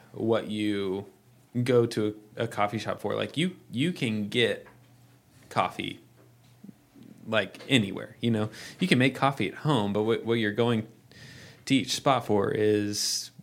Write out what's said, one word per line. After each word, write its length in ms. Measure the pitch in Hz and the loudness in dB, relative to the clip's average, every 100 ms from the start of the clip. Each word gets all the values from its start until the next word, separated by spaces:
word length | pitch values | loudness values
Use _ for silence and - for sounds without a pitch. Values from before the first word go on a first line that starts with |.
| - | -16
what 360 | - 110 113 - | -4 0 0 0
you 540 | 107 107 101 98 98 - _ _ _ _ 123 | -2 -2 -2 -2 -4 -8 _ _ _ _ -4
go 220 | 123 123 117 | 4 4 4
to 300 | - 107 107 - - | 0 -2 -4 -14 -6
a, 80 | |
a 40 | 113 | -6
coffee 300 | - 104 110 | -2 -2 -2
shop 220 | 101 95 | -6 -6
for, 140 | 104 | -4
like, 220 | 107 98 143 | -4 -4 -2
you, 200 | 180 - - | -4 -4 -8
you 220 | 113 165 | -2 -2
can 360 | 175 120 107 104 | 0 -2 -2 -2
get 380 | 123 110 - - - _ - - _ _ - - | 2 2 0 -8 -20 _ -20 -20 _ _ -20 -6
coffee, 500 | 113 90 - 98 - - _ - _ _ _ - - _ - - - - | -2 -2 -2 -8 -10 -18 _ -20 _ _ _ -20 -20 _ -20 -20 -18 -2
like, 320 | 110 98 - - | 0 0 -6 2
anywhere, 480 | 135 95 - - - | 2 2 -4 -10 -4
you 100 | 120 | 0
know? 180 | 110 107 - - - | 0 -2 -6 -14 -4
You 80 | 185 | 2
can 100 | 131 | 4
make 160 | 131 | 4
coffee 340 | 127 139 139 98 | 2 -2 0 -4
at 60 | |
home, 380 | - 151 127 104 | -2 0 2 2
but 120 | 101 | 0
what, 200 | 107 110 | 0 0
what 100 | 110 | 0
you're 180 | 117 107 | 0 0
going 340 | 104 120 110 107 - _ - - - - - - | 2 2 2 -2 -14 _ -20 -20 -20 -20 -12 0
to 80 | |
each 180 | 135 90 | 2 2
spot 320 | - 143 127 - | 0 2 2 2
for 240 | 104 104 | 2 2
is 800 | 110 107 104 104 104 - - - - | 2 2 2 0 -2 -2 -4 -6 -16